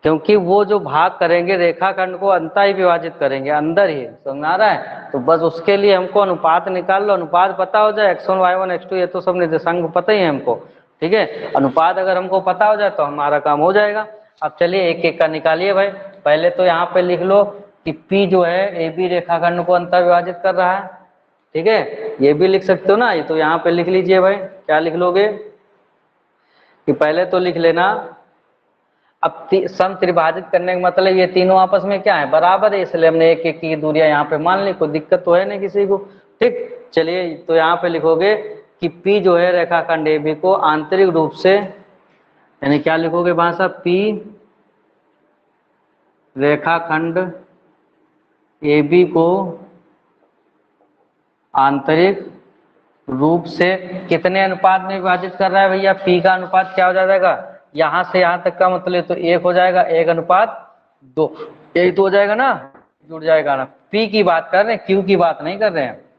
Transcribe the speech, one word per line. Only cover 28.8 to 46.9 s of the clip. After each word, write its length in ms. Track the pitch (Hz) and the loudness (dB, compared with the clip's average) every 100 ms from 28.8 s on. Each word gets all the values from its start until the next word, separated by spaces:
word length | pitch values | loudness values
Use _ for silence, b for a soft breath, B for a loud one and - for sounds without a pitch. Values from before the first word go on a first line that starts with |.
| _ _ _ _ | _ _ _ _
अब 240 | 160 - - | -6 -6 -2
ति-, 200 | 190 - | -2 -2
सम 260 | - 185 190 | -2 -2 0
त्रिभाजित 540 | 185 170 160 170 185 | 0 2 0 -2 -2
करने 220 | 180 175 | -2 -2
का 80 | 180 | -2
मतलब 280 | 180 175 190 | 0 2 2
ये 180 | 190 180 | 2 2
तीनों 300 | 185 185 190 | 2 4 4
आपस 240 | 185 196 | 4 2
में 180 | 185 196 | 0 -2
क्या 140 | 202 175 | 0 0
है, 140 | 143 | 2
बराबर 440 | 156 175 190 214 | 2 4 4 2
है, 80 | 196 | 0
इसलिए 280 | 175 170 165 | -4 2 2
हमने 220 | 165 165 | 4 2
एक 100 | 165 | 2
एक 180 | 165 156 | -2 -6
की 160 | 160 156 | -6 -4
दूरियां 320 | 156 156 156 | -2 2 2
यहाँ 160 | 147 147 | 2 0
पे 140 | 151 | -2
मान 200 | 165 190 | 0 0
ली, 140 | 196 | -2
कोई 160 | 185 156 | -2 -2
दिक्कत 340 | 151 151 180 180 | -4 -2 -2 2
तो 80 | |
है 120 | 170 196 | 2 0
नहीं 140 | 202 | -6
किसी 280 | 196 202 196 | -4 -2 0
को, 100 | 196 196 B B _ | -2 -4 B B _
ठीक। 480 | 240 240 - - - | -2 -2 -12 -14 -6
चलिए 440 | - 165 180 175 151 | -4 -2 -4 -6 -8
तो 180 | - 165 | -2 2
यहाँ 220 | 160 175 | 2 0
पे 120 | 175 | -2
लिखोगे 460 | 165 156 160 190 214 | -2 0 2 2 0
कि 520 | - - - _ 170 | -4 -16 -20 _ -8
पी 340 | - 190 202 | -6 0 2
जो 140 | 185 175 | 4 4
है 160 | 180 | 2
रेखाखंड 560 | 175 170 170 160 160 156 | 0 0 -2 0 -2 0
एबी 280 | 156 151 151 | 0 -2 -2
को 180 | 185 | 0
आंतरिक 560 | 190 156 156 151 190 196 | 2 2 0 -2 2 2
रूप 240 | 165 156 | 2 -2
से, 200 | - 180 | 0 2
यानी 1300 | 196 190 - - _ _ _ _ _ _ _ 139 147 | 2 0 -14 -20 _ _ _ _ _ _ _ 0 0
क्या 180 | 147 160 | 0 -2
लिखोगे 360 | 165 170 175 165 | -2 -2 0 0
भाषा, 320 | 170 175 185 | 0 0 -4
पी 680 | - 175 185 208 208 - - _ _ _ _ _ _ _ _ _ _ _ _ _ _ _ _ _ _ _ 131 | -2 -2 0 0 -4 -12 -20 _ _ _ _ _ _ _ _ _ _ _ _ _ _ _ _ _ _ _ -2
रेखाखंड 960 | 143 147 165 170 165 | 0 0 0 -2 -2